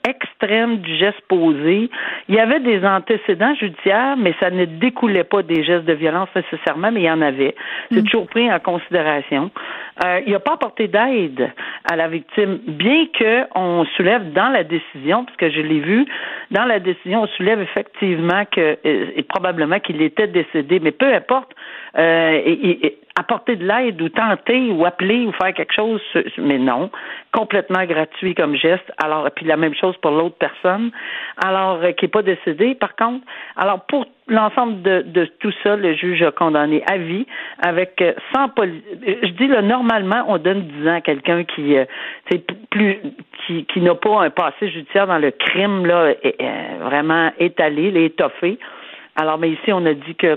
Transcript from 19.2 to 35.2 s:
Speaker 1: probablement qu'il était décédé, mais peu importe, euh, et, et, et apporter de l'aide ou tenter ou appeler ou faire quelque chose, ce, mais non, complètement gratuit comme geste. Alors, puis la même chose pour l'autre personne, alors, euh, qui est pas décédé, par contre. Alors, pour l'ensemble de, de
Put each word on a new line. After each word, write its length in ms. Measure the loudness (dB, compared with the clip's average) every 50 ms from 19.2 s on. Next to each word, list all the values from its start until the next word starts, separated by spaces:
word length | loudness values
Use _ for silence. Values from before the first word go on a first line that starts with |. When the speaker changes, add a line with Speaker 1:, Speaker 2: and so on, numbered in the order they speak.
| -6
Speaker 1:
probablement 560 | -2 -2 -2 -2 -2 -2 0 0 0 0 -2
qu'il 200 | -2 -4 -2 0 0
était 260 | 0 0 0 -2 0
décédé, 500 | 0 -2 -2 0 -2 -4 0 0 0 2
mais 120 | 2 0 0
peu 200 | 2 2 2 2
importe, 380 | 2 2 0 0 0 -2 -6 -18 -20 -20 -18 -18 -16 -16 -8 0
euh, 440 | 2 2 4 4 4 2 2 2 2 2
et, 80 | 2 0
et, 340 | 2 2 0 0 2 0
et 120 | -2 -2 -4 _ _ -6 -6
apporter 380 | -2 -2 -4 -4 -2 -2 -4
de 100 | -2 0
l'aide 340 | 0 0 0 0 -2 -2 -2
ou 80 | -4 -4
tenter 600 | -2 0 0 0 0 0 0 0 2 2 2 2
ou 140 | 2 2 2
appeler 380 | 2 2 0 0 0 2 2 0
ou 60 | 0 0
faire 200 | 0 -2 -2 0
quelque 220 | -2 -4 -4 -2
chose, 260 | -2 0 0 -2 -4 -4 -2 -2
ce, 60 | -2 -2 -2 -4 -4
mais 180 | 0 0 2 2
non, 300 | 2 2 2 0 -2 -4 -8 -12 -14 -14 -14 -16 -10 _ -2
complètement 520 | -2 0 0 0 0 0 0 0 -2 0
gratuit 520 | 0 0 -2 -2 -4 -4 -6 -4 -4 0
comme 180 | 0 0 0 0
geste. 300 | 2 2 2 2 2 -2 -6 -6 -4 -2
Alors, 260 | -2 -2 -2 -2 -2 -4
puis 100 | -4 -2
la 120 | 0 0
même 180 | 2 0 0 -2
chose 220 | 0 -2 -2 -2 0
pour 120 | 0 0 2
l'autre 240 | 2 0 0 -2 -4
personne, 540 | -4 -4 -4 -2 0 0 0 0 -2 -4 -6 -8 -12 -10 -10 -10 -10 -10 -6 -4 -2
alors, 360 | 0 0 0 0 0 0 0 0
euh, 80 | 0 0
qui 120 | 0 -2
est 40 | 0
pas 140 | 0 0 2
décédé, 540 | 0 0 -2 -2 -4 0 2 2 0 2
par 180 | 0 -4 -4 -2
contre. 300 | -2 -2 -2 -2 -4 -10 -14 -18 -18 -18 -12 -6
Alors, 240 | -2 0 0 0 -2 -4
pour 200 | -2 -2 -2 -2 -4 _ _ _ 0
l'ensemble 540 | 2 2 2 2 2 0 0 0 -2 -2 0
de, 200 | 2 2 2 0
de 220 | 0 0 0